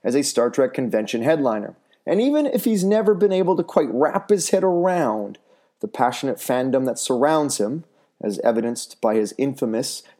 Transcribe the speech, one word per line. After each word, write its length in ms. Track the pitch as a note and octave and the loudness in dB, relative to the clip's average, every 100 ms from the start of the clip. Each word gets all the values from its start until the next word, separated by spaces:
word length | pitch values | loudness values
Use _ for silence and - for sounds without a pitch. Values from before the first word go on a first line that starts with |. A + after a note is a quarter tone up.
as 140 | - C3 | 0 0
a 60 | |
Star 280 | C#3 - A#2+ | 0 0 0
Trek 240 | C3 B2+ | 2 0
convention 480 | - B2 G#2+ G#2+ A#2 | 0 -2 -2 -2 -2
headliner. 540 | B2+ D#3+ C3 G#2+ G2+ - _ _ - | 0 2 0 -2 -6 -14 _ _ -2
And 140 | F#3 | 0
even 240 | C4 D4+ | 2 2
if 220 | D4 - A#3 | 0 0 0
he's 180 | G#3+ | 0
never 300 | F#3+ G#3+ G#3 | 2 2 2
been 180 | G3 G3+ | 2 2
able 240 | F#3 F#3 F#3 | 2 2 0
to 60 | |
quite 260 | E3+ - C#3+ | 0 0 0
wrap 380 | A#2+ D#3+ G3 - | 0 0 0 0
his 220 | G#3 - | 0 2
head 120 | F#3+ | 0
around 760 | F#3 F3 F3+ F3+ C3+ G#2+ G2+ G#2 _ _ _ _ | 2 2 2 2 0 -2 -6 -12 _ _ _ _
the 80 | G#2+ | -10
passionate 480 | - B2 B2 C#3 A2 | 0 0 0 -4 -4
fandom 480 | - B2+ C3 B2+ | -2 0 2 0
that 140 | C3 A#2 | 0 -4
surrounds 580 | - B2 C#3+ D#3+ D3 - | -2 2 2 2 0 -2
him, 280 | G#2 D#3 - _ _ _ | -2 -4 -10 _ _ _
as 180 | G#2 G2 | -6 0
evidenced 600 | A#2 A2+ A#2 A#2 - - | 0 0 -2 -6 -12 -4
by 140 | A2+ | 0
his 200 | A2 G#2 - | 0 -2 -2
infamous 640 | C#3 C3+ A#2+ A2+ C3+ - - | -4 -2 -4 -2 -4 -10 -16